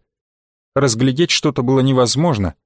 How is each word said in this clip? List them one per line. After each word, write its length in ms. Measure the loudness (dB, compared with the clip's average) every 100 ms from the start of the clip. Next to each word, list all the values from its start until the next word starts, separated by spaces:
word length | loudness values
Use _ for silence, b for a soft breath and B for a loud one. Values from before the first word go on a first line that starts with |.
| _ _ _ _ _ _ _
Разглядеть 560 | -2 0 0 0 0 -2
что-то 320 | -2 -2 -2
было 180 | 0 2
невозможно. 760 | 2 2 0 0 0 -2 -4 -8